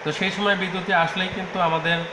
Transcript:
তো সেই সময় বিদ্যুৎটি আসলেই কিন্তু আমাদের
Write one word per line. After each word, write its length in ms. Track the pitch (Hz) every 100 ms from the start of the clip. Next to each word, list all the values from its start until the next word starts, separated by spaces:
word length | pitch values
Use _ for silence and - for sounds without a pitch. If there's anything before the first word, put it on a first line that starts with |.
তো 80 | 151
সেই 200 | 151 190
সময় 240 | 190 202 196
বিদ্যুৎটি 380 | 185 185 175
আসলেই 340 | 185 160 190 185 190
কিন্তু 240 | 180 190
আমাদের 380 | 170 160 160 170 165